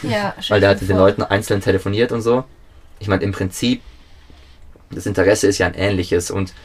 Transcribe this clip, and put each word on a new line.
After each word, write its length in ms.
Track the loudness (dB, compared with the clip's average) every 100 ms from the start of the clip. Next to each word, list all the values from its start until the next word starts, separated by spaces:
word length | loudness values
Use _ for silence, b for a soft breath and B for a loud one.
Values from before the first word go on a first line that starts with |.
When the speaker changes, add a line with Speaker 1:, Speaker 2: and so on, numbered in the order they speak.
Speaker 1:
Ja, 320 | -4 -4 -4 -6
Speaker 2:
<laughs> 80 | 0
Weil 100 | 4
der 0 |
Speaker 1:
stell 0 |
ich 60 |
Speaker 2:
hatte 200 | 4 2
Speaker 1:
mir 40 | 2
Speaker 2:
den 80 | 4
Speaker 1:
vor. 100 | 4
Speaker 2:
Leuten 160 | 4
einzeln 380 | 0 -2 -2 -2
telefoniert 500 | 0 0 0 0 0
und 100 | 0
so. 220 | 0 0 -2 -16 -20 -20 -20 -10
Ich 60 | -2
meine, 160 | -2
im 80 | -2
Prinzip, 500 | -4 -6 -2 -2 -2 -6 b b b b b b b -20 -20 -16
das 160 | -10 -4
Interesse 400 | 0 2 4 2
ist 120 | 2
ja 80 | -2
ein 80 |
ähnliches 580 | -2 -2 -2 0 -2 -2
und 200 | -6 -6 B